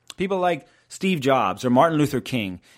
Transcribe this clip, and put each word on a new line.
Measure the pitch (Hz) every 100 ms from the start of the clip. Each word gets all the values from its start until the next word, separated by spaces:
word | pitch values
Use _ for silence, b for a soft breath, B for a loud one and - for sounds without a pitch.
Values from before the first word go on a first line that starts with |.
| - -
people | 190 190
like | 180 156 - b b
Steve | - 190 170
Jobs | 131 131 98 98
or | 123
Martin | 127 165 151
Luther | 147 127
King, | - 123 95 92 b